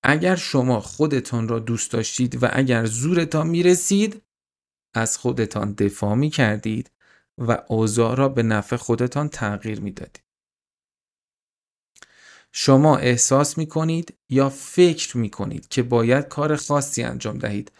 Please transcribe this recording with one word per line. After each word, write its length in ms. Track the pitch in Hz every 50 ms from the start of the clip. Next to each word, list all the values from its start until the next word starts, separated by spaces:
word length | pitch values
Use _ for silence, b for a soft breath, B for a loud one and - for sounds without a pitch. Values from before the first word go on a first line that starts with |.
| -
اگر 320 | 123 143 156 170 180 190
شما 440 | 175 - - - 139 123 127 123 110
خودتان 680 | 101 - - - 151 151 143 131 120 - - 117 113 110
را 100 | 117 113
دوست 340 | 110 113 117 113 - - -
داشتید 500 | 117 110 - - - 127 120 127 123 123
و 60 | 120 -
اگر 320 | 131 135 127 123 117 113
زورتان 640 | 110 110 113 127 156 180 170 165 151 - 156 156
می‌رسید، 760 | 160 170 170 175 180 180 180 - - 202 196 208 214 208 - _ _ _ _ _ _ _ _ _ _ _ _ _ _ _
از 240 | 113 113 107 - -
خودتان 540 | - 123 123 123 113 107 - 107 104 104 101
دفاع 420 | - 104 101 101 - - 101 104
می‌کردید 760 | 120 143 151 147 - 131 107 104 107 - 113 110 107 - _ _ b b b b b b b b -
و 260 | 123 113 117 - - -
اوضاع 480 | - 110 110 110 104 117 117 113 123
را 120 | 127 139 135
به 140 | 135 123 113
نفع 340 | 110 107 107 101 - -
خودتان 520 | 120 - - 117 113 123 123 - 143 151 147
تغییر 520 | - - 113 104 104 101 - 110 107 107
می‌دادید. 420 | 104 101 95 - - - _ - _ _ _ _ _ _ _ _ _ _ _ _ _ _ _ _ _ _ _ _ _ _ _ _ _ _ _ _ _ _ _ _ _ _ _ B B B B B B B B B B B B
شما 420 | - - - 135 131 143 156 147
احساس 600 | 123 - 123 123 120 - - 135 135 147 147 - -
می‌کنید 600 | 160 156 - 160 160 160 165 165 170 - - _ _ _
یا 180 | 127 131 135 135
فکر 680 | 135 - - - - - 180 175 160 160 - - -
می‌کنید 520 | 123 113 101 - - 101 - - - - _
که 140 | - - 120
باید 460 | 120 120 117 113 117 127 139 143 139
کار 280 | - - 143 151 151
خاصی 460 | 147 - - 151 147 135 139 - - 117
انجام 360 | 120 117 - - 113 - -
دهید 340 | - 107 101 101 104 - b b